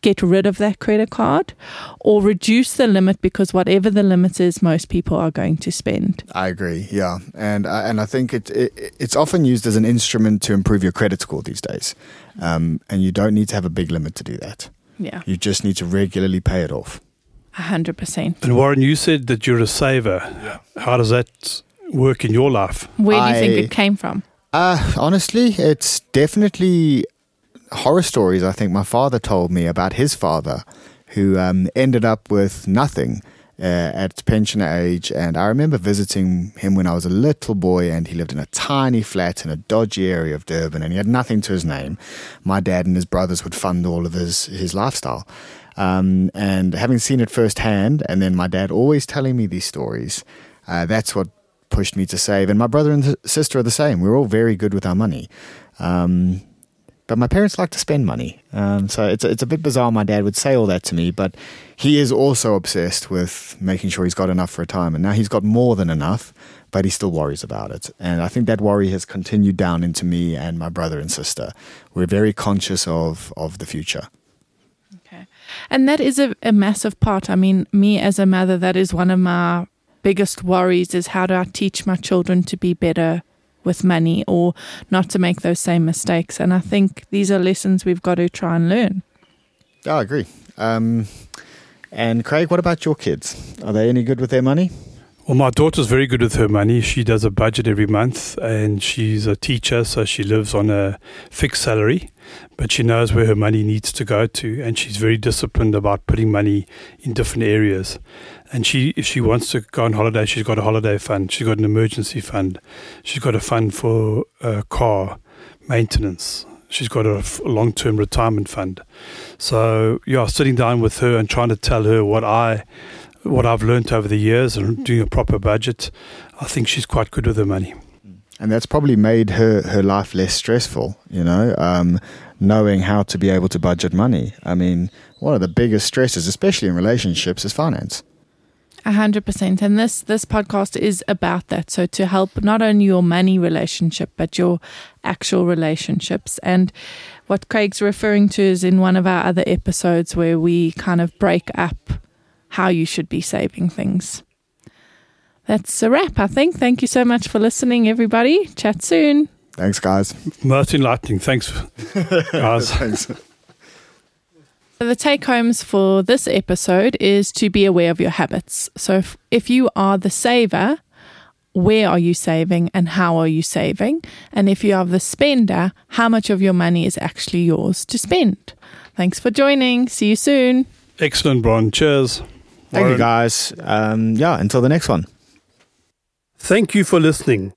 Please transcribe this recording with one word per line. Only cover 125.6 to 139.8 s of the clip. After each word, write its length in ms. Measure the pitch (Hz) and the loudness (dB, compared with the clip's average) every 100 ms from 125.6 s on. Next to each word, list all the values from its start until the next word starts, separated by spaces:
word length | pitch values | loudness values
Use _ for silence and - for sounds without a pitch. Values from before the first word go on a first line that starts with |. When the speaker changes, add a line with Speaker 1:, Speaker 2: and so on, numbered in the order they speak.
| 127 117 - - - - - - | -2 -6 -10 -12 -20 -20 -20 -14
Speaker 3:
I 60 | 139 | -6
think 240 | 143 117 | -2 -2
she's 160 | - - | -2 -2
quite 260 | 131 110 | -2 -2
good 160 | - 120 | -2 0
with 80 | 110 | 0
her 100 | 101 | 0
money. 280 | 95 95 - - _ 98 92 _ - | -2 -4 -10 -20 _ -20 -20 _ -8
Speaker 2:
And 100 | 107 | -2
that's 160 | 110 - | 0 0
probably 300 | 151 143 110 | 0 4 4
made 360 | 107 113 104 | 6 4 2
her, 320 | 92 113 107 | 4 4 4
her 200 | 87 101 | 2 2
life 320 | 98 98 98 92 | 2 2 0 -2
less 180 | 95 | -2
stressful, 640 | - - 120 - - 60 104 _ | -2 0 -2 -2 -4 -6 -8 _
you 160 | 92 85 | -2 2
know, 280 | 90 117 - | 2 2 2
um, 420 | 85 90 87 90 - - - - | 0 2 2 0 -2 -20 -20 -2
knowing 400 | 98 110 104 98 | 2 4 4 2
how 240 | 92 104 | 2 0
to 140 | 98 90 | 0 0
be 120 | 95 | 2
able 200 | 92 92 | 2 0
to 100 | 87 | 0
budget 320 | 87 87 87 | 0 0 0
money. 420 | 90 123 95 82 - | 0 2 0 -4 -8
I 120 | - 90 | -4 0
mean, 340 | 90 87 90 - - _ | 0 0 -2 -8 -20 _
one 140 | 143 | -2
of 80 | 131 | 0
the 80 | 90 | 0
biggest 360 | 98 120 104 - | 0 2 0 0
stresses, 400 | - 127 90 82 | 0 0 0 -4
especially 440 | - 196 - 98 | 0 0 0 -2
in 60 | 87 | 0
relationships, 680 | 98 120 185 165 90 90 | 0 0 0 -2 -4 -4
is 80 | 101 | -6
finance. 500 | - 160 - - - _ _ _ _ _ _ _ - 220 | -2 -2 -4 -8 -12 _ _ _ _ _ _ _ -10 -2
Speaker 1:
A 80 | |
hundred 320 | 202 214 208 208 | 2 2 0 -4
percent. 360 | - 190 185 | -4 -2 0
And 160 | 208 | 2
this, 220 | 208 | 2